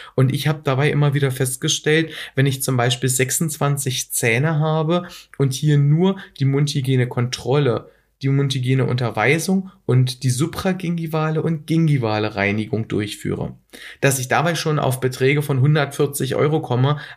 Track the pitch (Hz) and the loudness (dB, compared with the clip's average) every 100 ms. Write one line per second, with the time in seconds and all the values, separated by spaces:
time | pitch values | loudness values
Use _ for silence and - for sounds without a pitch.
0 | - - 131 135 151 151 143 131 147 143 | -8 0 0 0 -2 -2 0 0 2 2
1 | 147 143 139 131 131 - 156 - 156 156 | 2 2 -2 -2 -4 -2 -4 -2 2 2
2 | 160 - - - 135 131 - 127 117 127 | 0 -6 -6 0 0 0 -2 0 0 0
3 | 131 127 131 - 165 - 143 139 127 127 | 0 0 0 0 -2 -2 -2 0 -2 -4
4 | - - 120 117 156 156 156 156 156 175 | -6 -2 2 2 2 0 0 0 0 -2
5 | 180 - - - 139 131 151 147 143 156 | -2 -14 -18 -2 -2 0 2 4 4 4
6 | 190 190 - - 135 135 147 147 131 127 | 2 0 -8 -2 0 2 0 0 0 2
7 | 123 123 120 - 120 143 135 110 - _ | 0 0 -4 -4 0 2 2 0 -6 _
8 | _ _ 135 139 139 131 127 131 127 123 | _ _ -2 0 0 -2 0 2 2 0
9 | 120 107 113 160 160 190 190 - - 127 | -2 0 2 2 2 -2 -2 -8 0 2
10 | 127 - 131 123 165 - 190 185 165 170 | 2 0 -2 0 -2 -2 -4 -2 -4 -4
11 | 165 156 156 160 160 160 - 165 160 143 | -4 -2 0 0 -2 -4 0 2 4 2
12 | 110 107 107 107 101 107 107 110 107 101 | 2 0 -2 0 0 0 -2 -4 -2 -4
13 | 104 - 98 95 - - _ - - - | -4 -6 -6 -4 -6 -10 _ -20 -20 -2
14 | 139 123 127 120 165 160 160 151 131 127 | 0 0 0 0 2 0 -2 0 0 0
15 | 131 131 131 147 147 135 143 156 139 - | -2 0 2 2 0 2 4 4 0 0
16 | 143 - 131 - 147 156 117 123 135 147 | -2 0 -4 0 0 0 0 0 2 0
17 | - | -6